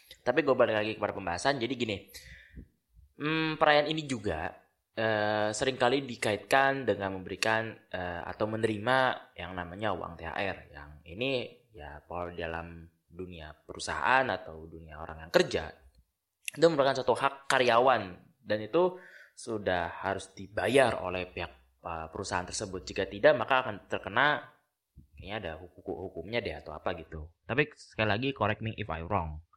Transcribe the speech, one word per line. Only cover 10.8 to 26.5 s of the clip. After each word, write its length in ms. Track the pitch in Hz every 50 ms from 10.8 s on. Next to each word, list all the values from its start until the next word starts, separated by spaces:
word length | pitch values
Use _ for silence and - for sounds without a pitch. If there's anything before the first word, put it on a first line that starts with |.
| 73 73 76 71 _ 80
ini 240 | 85 107 127 139 135 120 110 - - - _ _
ya 320 | 107 - 73 71 73 76 _
kalau 320 | - 82 87 87 87 87
dalam 480 | 85 85 82 82 82 85 85 85 82 82 82 _ _ _ _
dunia 400 | 85 87 92 90 90 80 76 76 78 _ _
perusahaan 640 | - - 85 - - 80 78 71 98 120 135 131 117
atau 400 | 95 - - 82 80 80 80 82
dunia 320 | 82 82 - - 76 76
orang 240 | 80 80 80 80 80
yang 80 | 82
kerja, 400 | - 175 175 120 101 85 78 80 - - _ - _ _ _ _ _ _ _ _ _ _ - -
itu 120 | - 151 156 170
merupakan 320 | 165 139 131 139 127 131
satu 160 | 123 127 113
hak 320 | - 135 139 - - - -
karyawan. 640 | 139 131 127 120 113 117 127 135 127 110 98 90 87 - - _ _ _ _
Dan 160 | 101 107 107
itu 400 | 110 110 - 170 180 180 180 - - - - - - - _
sudah 560 | - - 120 113 104 98 95 90 87 85 85 - -
harus 320 | 95 95 98 95 - -
dibayar 640 | - - 95 - - 90 90 110 127 139 131 113 - - 92
oleh 240 | 90 90 92 90 -
pihak, 560 | - 92 85 - - - _ _ _ _ -
uh, 240 | 87 82 80 80 78
perusahaan 400 | - 104 95 - 101 90 90 -
tersebut. 400 | - - 113 98 90 92 - -
Jika 160 | 98 101 95
tidak, 320 | 95 101 101 110 151 147
maka 240 | 120 107 - 135 131
akan 240 | 117 113 104 95 -
terkena, 560 | - 107 92 - - 101 120 139 151 147 - - - _ _ _ _ _ _ _ _ _ - - _
kayaknya 240 | _ 69 73 92 104
ada 160 | 113 90 82 80 82
huku-, 400 | 90 - _ 95 - 98 78 - 95 90
hukumnya 320 | - 85 82 98 117 117
deh 160 | 101 87